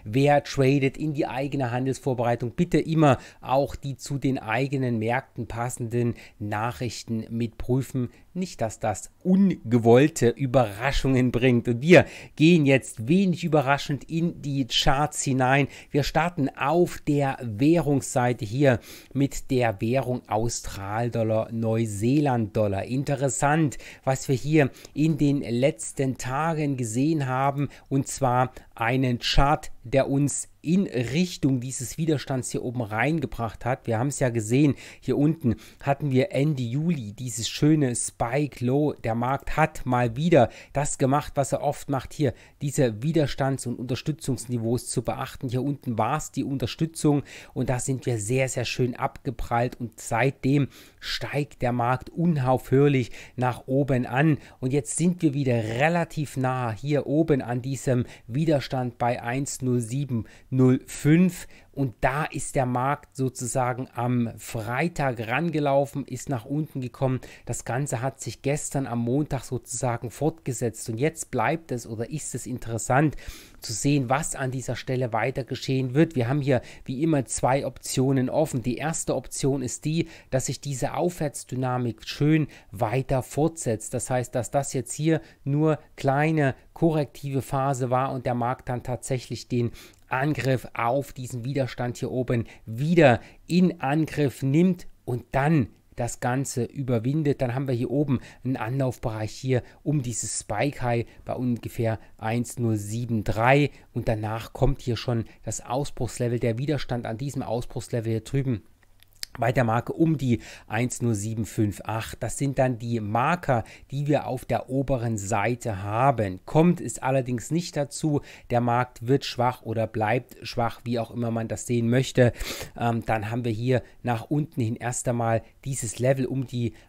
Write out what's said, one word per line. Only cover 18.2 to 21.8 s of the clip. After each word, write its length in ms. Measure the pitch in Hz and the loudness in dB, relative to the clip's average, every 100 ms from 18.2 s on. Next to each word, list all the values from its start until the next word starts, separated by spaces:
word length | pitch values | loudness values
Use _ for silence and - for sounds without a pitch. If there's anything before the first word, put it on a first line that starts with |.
| 123 123 104 | 0 0 -2
hier 340 | 127 143 113 - - - | 2 4 4 0 -20 -6
mit 380 | 131 139 - - | -2 -2 -2 -2
der 320 | 131 117 98 | 0 0 0
Währung 400 | 113 131 123 123 - | 0 0 0 -4 -2
Australdollar, 1200 | 107 117 - - 101 98 107 120 117 110 110 107 | -2 -2 -4 -8 -10 -6 -4 -2 -2 0 0 -2
Neuseelanddollar. 1300 | 113 113 113 | -2 0 0